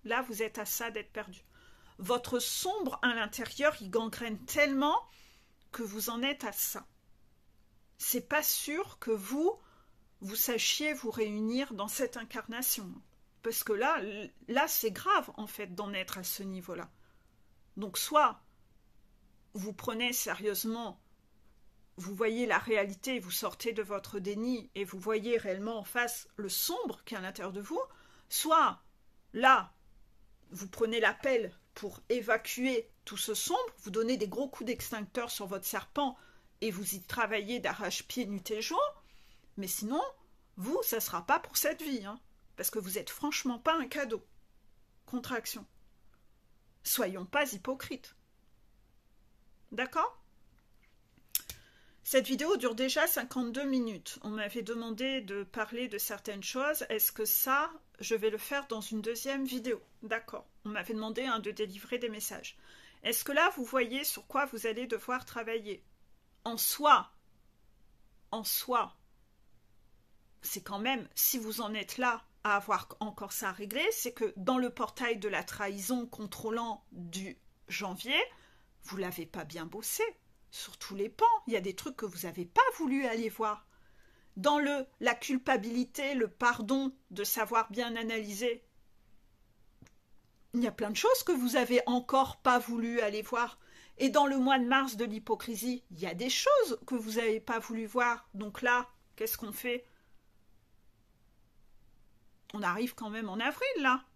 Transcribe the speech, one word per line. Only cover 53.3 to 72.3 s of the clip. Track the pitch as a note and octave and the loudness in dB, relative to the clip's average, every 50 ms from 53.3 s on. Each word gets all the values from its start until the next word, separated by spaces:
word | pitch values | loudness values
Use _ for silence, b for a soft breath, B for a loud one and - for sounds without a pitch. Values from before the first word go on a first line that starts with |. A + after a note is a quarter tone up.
| - C4 B3 A#3 A3+ C4+ C#4+ | -4 -2 -2 -2 -2 -2 0
minutes. | C#4 C4 B3+ A#3+ A3+ G3+ E3 - - - - - | 2 2 2 2 0 -4 -8 -10 -12 -14 -10 -8
On | G#3 | -6
m'avait | G#3+ G#3+ G#3 G3+ - A#3+ G#3 | -4 -4 -4 -4 -4 -6 -4
demandé | G3+ A#3 A#3 A#3 A3+ A3 G#3 B3+ C4+ C4+ C4+ | -4 -6 -6 -4 -6 -4 -2 -2 0 0 -2
de | A3 F#3+ G3+ G3+ G3 | -4 -4 -6 -6 -6
parler | F#3 - A#3 G#3+ G#3 A#3 A#3 B3+ | -6 -4 -4 -4 -4 -2 -6 -4
de | B3 G3+ G#3 | -4 -4 -4
certaines | - - G#3+ G3 - - G#3 G3 F#3+ | -4 -4 -6 -6 -6 -8 -8 -6 -8
choses. | - - B3+ C#4 D4 D#4 D4+ - - | -6 -2 0 0 0 0 0 -2 -2
Est-ce | A3+ G#3+ - - | 0 2 2 0
que | - - A3 | 0 -2 -2
ça, | G#3+ - - - C4 C4+ C#4 D4+ E4 D#4+ - _ _ _ - | 0 2 0 2 2 2 2 2 0 -4 -12 _ _ _ -10
je | G#3+ - A#3 | -2 -2 0
vais | G#3+ G#3 A3 | 2 2 2
le | G#3 G#3+ | 0 0
faire | - - C#4+ C#4+ C#4 | -4 -2 -4 -4 -2
dans | - A3+ A3 | -4 -6 -6
une | G#3 - A3 G#3+ | -4 -4 -4 -4
deuxième | G#3 A3 A#3 A3+ - C4+ C#4 C#4 C4+ | -2 -2 -4 -4 -2 -2 -2 -2 -2
vidéo ? | B3+ B3+ B3+ A3 C4 A3+ - - _ - _ | -2 -2 -4 -2 -2 -2 -4 -4 _ -20 _
D'accord. | - A3 A3 A3+ - - - - - _ _ - - | -4 -4 -4 -4 -4 -8 -14 -14 -14 _ _ -12 -10
On | G#3 | -6
m'avait | G#3+ G#3 F3 - A3+ | -6 -4 -4 -2 -4
demandé, | A3 A3 A3 A3 - B3+ | -4 -2 -2 -2 -2 0
hein, | C4+ A#3 A3 | 0 0 0
de | F#3+ G3+ | -2 -4
délivrer | G#3+ - G#3+ G3 F#3+ G3+ - - B3 B3 | -4 -4 -4 -4 -4 -14 -8 -6 -4 -2
des | B3 A#3 | -2 -4
messages. | G#3+ G#3+ - - G3+ - - - - B B B B B B B B B B | -4 -6 -8 -8 -8 -8 -12 -14 -16 B B B B B B B B B B
Est-ce | G#3+ A#3 - - | -2 -2 0 0
que | - | 2
là, | C#4 D4 E4 F#4+ F#4 | 4 6 6 6 4
vous | D4+ B3 | 0 -6
voyez | A3+ B3+ C4 B3 A3 A#3+ C4+ D4 | 0 2 2 2 2 0 -2 -2
sur | - - - - | -2 -4 -4 -8
quoi | _ - D4 C#4+ | _ 0 0 0
vous | C#4 B3 A3 - | 0 -4 -4 -2
allez | A3+ G#3+ A3+ B3+ | -2 -2 -2 -2
devoir | B3 A#3+ G3+ - - B3 B3+ B3+ | -2 -4 -4 -2 -2 -4 -4 -4
travailler ? | - - A#3+ A3+ A3 A3+ A3+ G#3 G#3 G3 - - - - _ - _ - - _ _ _ _ _ | -6 -8 -8 -4 -2 -4 -4 -4 -4 -10 -10 -12 -20 -20 _ -20 _ -20 -20 _ _ _ _ _
En | A3+ A#3 | -6 -2
soi, | A3+ - - - - D4 D4 C4+ G#3 - - - - _ _ _ - _ - _ _ _ - _ _ - - - _ - - _ - - - | 0 0 0 0 4 8 10 10 10 8 0 -14 -20 _ _ _ -20 _ -20 _ _ _ -20 _ _ -20 -20 -20 _ -20 -20 _ -20 -12 -8
en | - A3+ G#3+ | -8 -6 -2
soi, | - - - - - B3 A#3+ G3+ - - _ _ _ - _ - _ _ _ - - - - _ _ - - _ - - _ _ _ - - _ _ - - | -2 -2 -2 0 2 2 2 2 0 -4 _ _ _ -20 _ -20 _ _ _ -20 -20 -20 -20 _ _ -20 -20 _ -20 -20 _ _ _ -20 -20 _ _ -20 -12
c'est | - - - G3+ - | -8 -6 -6 -6 -6
quand | - G3+ G3+ | -6 -6 -2
même, | G#3+ B3 C4+ B3 G3+ - - | 0 0 0 -2 -4 -8 -2
si | - - - - | 0 2 2 2
vous | B3+ A3 A3 G#3+ A3 | 0 -4 -4 -6 -4
en | A#3 G#3 G#3+ | -4 -4 -4
êtes | G#3+ F#3+ - - - | -4 -6 -6 -4 0
là | B3+ B3 A#3 A3+ - _ | 0 0 0 -2 -6 _